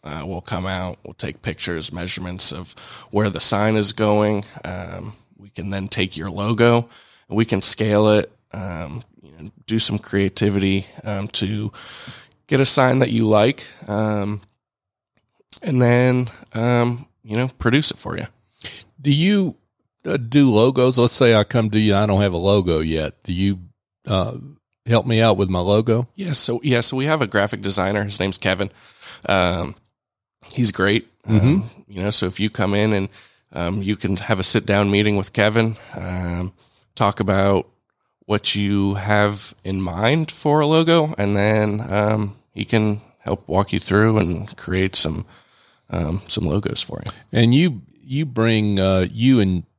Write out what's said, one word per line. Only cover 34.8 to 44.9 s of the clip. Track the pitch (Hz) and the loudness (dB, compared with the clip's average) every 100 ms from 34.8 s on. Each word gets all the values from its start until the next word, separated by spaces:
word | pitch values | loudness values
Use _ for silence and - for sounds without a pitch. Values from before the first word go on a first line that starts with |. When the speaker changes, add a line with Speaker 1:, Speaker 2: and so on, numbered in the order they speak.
| 101 | 2
Speaker 1:
meeting | 101 107 101 | 2 2 0
with | 95 | -2
Kevin, | - 104 110 113 110 - | 0 0 2 -2 -4 -14
um, | - 92 90 87 85 92 _ _ _ _ - | -12 -8 -6 -4 -6 -6 _ _ _ _ -2
talk | 104 - | -2 0
about | 98 98 98 98 - _ _ _ _ _ - | 0 2 2 2 -2 _ _ _ _ _ -4
what | 104 - 101 | -2 0 -2
you | 101 101 98 | 0 0 0
have | 98 98 107 104 104 - - | -2 0 2 2 -2 -12 -12
in | - 95 | -8 -6
mind | 92 82 113 156 156 | -4 -2 0 0 -2
for | - 151 151 | -4 0 2
a | 151 | 4
logo, | 160 165 170 156 - | 2 4 2 2 -2
and | 101 101 | -2 2
then, | 104 107 107 104 - | 2 2 0 -2 -2
um, | 101 104 110 104 104 _ | 0 0 0 -4 -10 _
he | 104 | -10
can | 101 113 107 104 _ _ | -2 0 0 -2 _ _
help | - 98 - | -8 -8 -2
walk | 92 98 | -2 0
you | 92 | -4
through | - 98 110 110 | 0 2 4 2
and | 85 85 107 - | 0 -4 -8 -14
create | - 92 95 | -6 -2 0